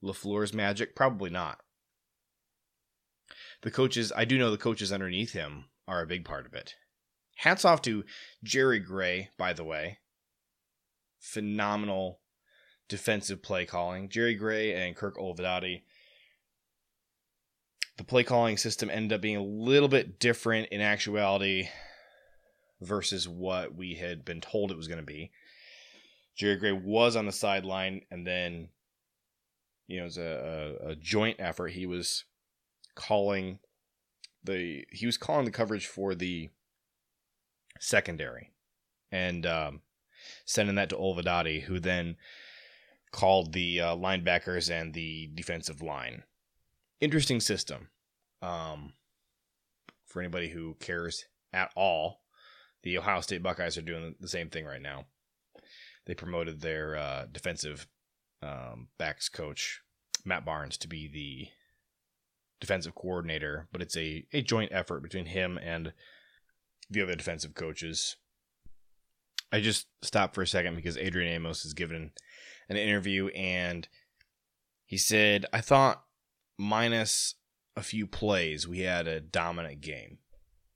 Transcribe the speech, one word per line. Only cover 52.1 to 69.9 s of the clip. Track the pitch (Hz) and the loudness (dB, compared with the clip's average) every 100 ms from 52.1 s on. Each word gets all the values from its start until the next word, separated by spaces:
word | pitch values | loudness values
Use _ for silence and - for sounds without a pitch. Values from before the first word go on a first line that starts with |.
| - _ _ - - _ _ | -6 _ _ -20 -20 _ _
the | 90 90 | -4 0
Ohio | 101 92 | 2 0
State | - 90 | 0 -2
Buckeyes | 90 87 85 82 | -2 -2 -2 -4
are | |
doing | 80 82 82 - | -6 -6 -8 -10
the | 90 | -8
same | 87 82 | -6 -6
thing | 82 | -8
right | 76 65 | -8 -10
now. | 71 69 67 _ _ _ _ - - - - - - | -10 -12 -14 _ _ _ _ -20 -20 -20 -20 -16 -12
They | |
promoted | 87 85 87 82 76 | -10 -4 -4 -4 -4
their, | 82 78 78 76 | -4 -4 -4 -4
uh, | 71 67 58 | -4 -6 -8
defensive, | - 90 80 76 71 - _ _ _ _ _ | -8 -6 -6 -8 -10 -16 _ _ _ _ _
um, | 73 65 62 58 60 - | -12 -10 -12 -14 -14 -6
backs | 78 - - | -6 -4 -8
coach, | - 76 69 - - _ _ _ - | -6 -8 -6 -6 -8 _ _ _ -6
Matt | 92 87 | -2 -2
Barnes, | 80 76 69 - | -2 -4 -6 -8
to | 82 | -8
be | 80 76 | -10 -10
the | 76 71 65 - _ _ _ _ _ _ _ _ _ _ - | -10 -10 -10 -14 _ _ _ _ _ _ _ _ _ _ -8
defensive | - 95 82 | -2 -2 -2
coordinator, | - 92 90 82 76 73 76 82 | -8 -6 -4 -4 -4 -4 -6 -8
but | 87 | -10
it's | 82 85 | -6 -4
a, | 78 80 - | -4 -6 -4
a | 143 | -4
joint | 110 113 104 | 0 0 0
effort | 92 - 76 | -2 -2 -6
between | 73 95 85 | -6 -8 -4
him | 92 90 90 | -2 -2 -2
and | 85 82 80 - - - _ _ _ _ _ _ - | -6 -6 -6 -12 -20 -20 _ _ _ _ _ _ -4
the | 101 | -2
other | 92 | 0
defensive | 85 92 80 76 | -2 -4 -6 -8
coaches. | - 80 78 82 80 - - _ _ _ _ - - - _ _ _ _ - - | -8 -8 -6 -6 -4 -4 -6 _ _ _ _ -20 -20 -20 _ _ _ _ -12 -2
I | 107 | 2
just | 107 101 - | 2 2 -4